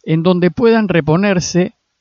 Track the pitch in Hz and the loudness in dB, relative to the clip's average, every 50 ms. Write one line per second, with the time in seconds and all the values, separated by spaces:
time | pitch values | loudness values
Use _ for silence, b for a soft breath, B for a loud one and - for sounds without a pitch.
0 | - 156 160 165 160 185 180 175 175 175 - - 240 226 226 226 214 180 180 165 | -6 -4 -2 0 0 0 0 0 0 -2 0 0 2 2 2 2 0 0 -2 -2
1 | 143 156 156 180 202 208 185 175 - - - 175 180 226 - _ _ _ _ _ | 0 0 0 0 0 0 0 -2 -2 -2 -2 -2 -2 -2 -6 _ _ _ _ _